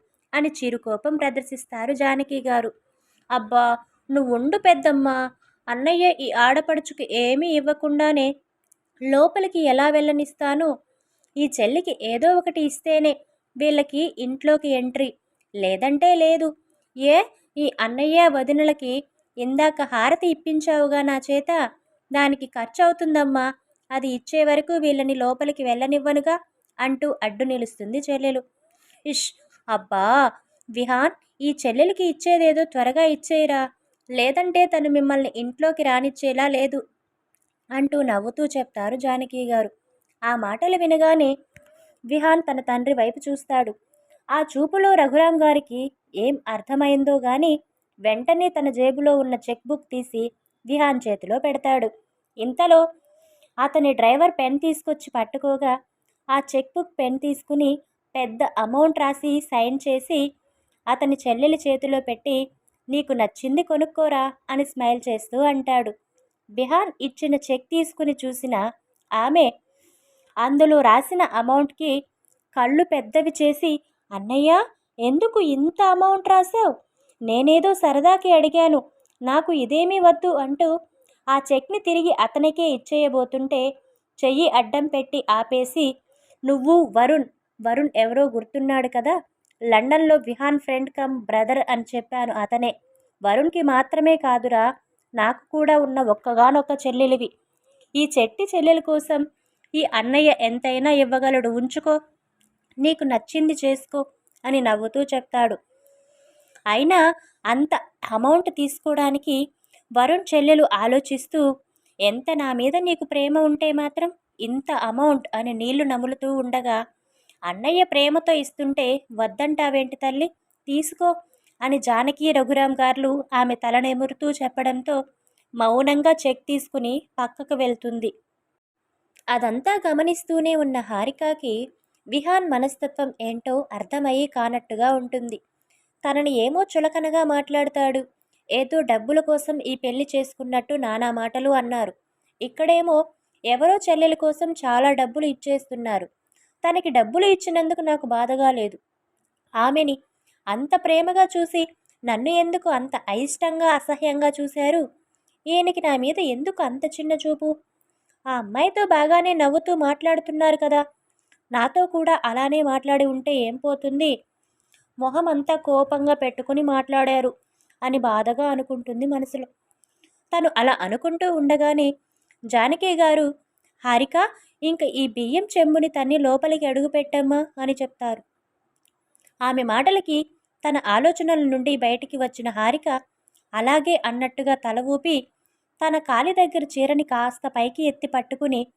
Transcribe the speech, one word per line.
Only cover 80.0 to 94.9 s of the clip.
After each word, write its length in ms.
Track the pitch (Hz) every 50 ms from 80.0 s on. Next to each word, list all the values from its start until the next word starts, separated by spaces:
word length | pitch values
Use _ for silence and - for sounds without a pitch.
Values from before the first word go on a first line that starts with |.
| 349 339 339 339 359 359 320
అంటూ 440 | 277 269 269 285 - 339 320 320 339 - _ _ _ _ _ _ _ _ 262
ఆ 100 | 269 277
చెక్ని 400 | 277 - 277 269 - - 392 415
తిరిగి 340 | - 349 339 339 330 349 - -
అతనికే 480 | 220 226 - 294 294 311 311 339 339 320
ఇచ్చేయబోతుంటే 1000 | 269 226 - - 302 302 294 277 247 262 247 254 262 262 269 269 294 262 254 277 269 - _ _ _ _ _ _ _ - 277
చెయ్యి 260 | 254 269 294 339 -
అడ్డం 360 | - 247 240 214 247 285 294
పెట్టి 400 | 302 294 269 262 - - 277 - -
ఆపేసి, 720 | 214 220 339 - 262 254 254 247 - 330 294 262 262 - _ _ _ _ _ _ _ _ -
"నువ్వు 480 | 262 277 262 254 302 339 349 320 214 190
వరుణ్, 280 | 226 247 254 311 302 247 - _ _ _ _ _ - 220
వరుణ్ 220 | 233 240 269 302 277 -
ఎవరో 280 | 214 226 226 240 269 285
గుర్తున్నాడు 640 | 269 226 226 220 - - 277 269 269 269 262 254 254
కదా, 340 | 254 240 233 294 359 339 - _ _ _ _ _ _ _
లండన్లో 540 | 226 233 226 214 240 269 302 311 320 311 311
విహాన్ 440 | 294 - 233 240 - 277 294 294 277
ఫ్రెండ్ 300 | - - 262 262 269 269
కమ్ 280 | - 285 269 262 262 247
బ్రదర్ 460 | 208 214 214 220 220 220 262 269 - -
అని 140 | 247 233 226 - -
చెప్పాను 380 | 240 233 _ 262 247 240 233 -
అతనే, 420 | 214 208 - 240 240 240 240 - - _ _ _ _ _ _ _ _
వరుణ్కి 400 | 294 302 208 254 294 339 - 349
మాత్రమే 540 | 302 285 262 254 - - 330 311 311 320 320
కాదురా, 580 | 320 294 262 247 233 226 247 240 220 226 254 262 - _ _